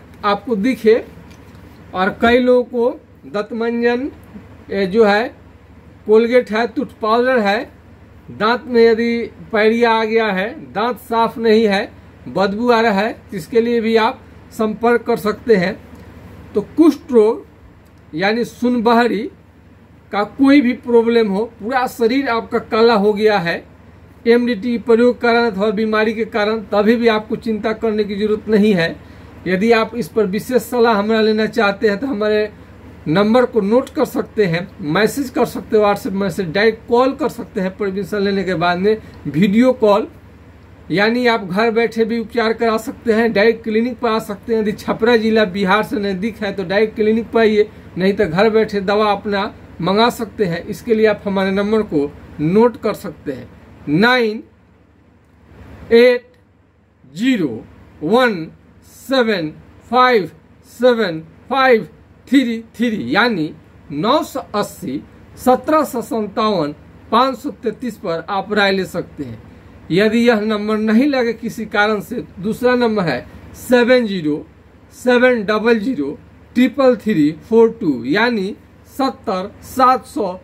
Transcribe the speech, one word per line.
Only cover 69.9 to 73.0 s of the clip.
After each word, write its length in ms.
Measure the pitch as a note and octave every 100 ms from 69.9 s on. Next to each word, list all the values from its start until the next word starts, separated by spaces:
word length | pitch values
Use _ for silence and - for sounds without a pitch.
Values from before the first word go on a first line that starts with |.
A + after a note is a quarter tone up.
यदि 280 | E3 G#3+ A3+
यह 200 | A#3 A3
नंबर 360 | G#3+ G#3 G#3 G#3+
नहीं 280 | G#3+ A3 D4
लगे 260 | C4+ A#3
किसी 320 | A3+ A#3 - A3
कारण 320 | D#4 D#4 G#3+
से, 220 | D#3+ B3 - -
दूसरा 340 | F#3 G#3+ A#3+ B3
नंबर 280 | A#3+ G#3+